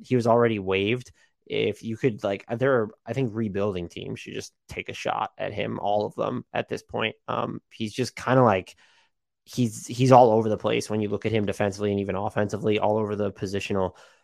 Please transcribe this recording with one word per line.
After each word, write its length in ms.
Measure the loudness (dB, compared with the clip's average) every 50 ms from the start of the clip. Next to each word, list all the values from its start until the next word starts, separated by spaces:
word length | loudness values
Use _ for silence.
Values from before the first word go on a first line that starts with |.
| -4
he 120 | 0 0
was 120 | 2 4 4
already 320 | 4 6 6 4 2 -2
waived. 520 | -2 0 0 0 2 0 0 -2 -4 -12 -20 _ _ _ _ _ _
If 380 | -6 -4 -2 -2 -2 -2 -6 -8
you 120 | -10 -8 -2
could, 260 | -2 -2 -2 0 -4
like, 220 | -4 -4 -4 -6 -8 -4 -2
there 240 | 0 2 2 2
are, 80 | 0 -2 -6 _ _
I 80 | -8 -4
think, 160 | -4 -4 -4 -2
rebuilding 560 | -4 -4 -4 -2 -2 -2 -2 -2 -4 -6 -8
teams 300 | -10 -12 -10 -10 -10 -12
should 140 | -12 -12 -12
just 200 | -12 -12 -14 _ _ _ -14
take 220 | -12 -12 -10 -10
a 40 | -12
shot 380 | -8 -4 -4 -2 -2 -4 -6 _ -8
at 160 | -8 -8 -4
him, 260 | -4 -6 -6 -6 -6
all 260 | -4 -2 -2 0 -2
of 100 | -2 -4
them 280 | -4 -4 -4 -4 -6 -10 _ -6
at 140 | -6 -6 -6
this 160 | -8 -10 -10
point. 320 | _ -6 -4 -4 -4 -6 _ _ -6
Um, 340 | -6 -4 -4 -6 -8 -10 _ _
he's 240 | -10 -8 -8 -8 -4
just 220 | -4 -6 -6 -6
kinda 280 | -8 -2 2 4 6 6
like, 320 | 6 6 4 0 -6 -18 _ _ _ _ _ _ _ _ _ _ _ _ _ _
he's, 400 | -12 -4 -2 -2 -2 -2 -8 -12
he's 260 | -12 -2 0 6 8
all 200 | 10 10 10 10
over 180 | 6 4 2 2
the 80 | -2 -2
place 320 | 0 -2 -2 -2 -2 -2
when 100 | -2 -2
you 80 | -2 -2
look 200 | -2 -4 -2 0
at 40 |
him 140 | 0 0 0
defensively 460 | 0 -2 0 0 -2 0 0 -2 0
and 80 | 0 0
even 160 | -2 -2 -2
offensively, 640 | -4 -4 -4 -2 -2 -2 -2 -2 -2 0 0 0 2
all 180 | 2 2 0 0
over 180 | 0 -2 -2
the 160 | -2 -4 -4
positional 600 | -4 -6 -8 -4 -4 -6 -4 -2 -2 0 0 -2 -4 -8 -20 -20 _ _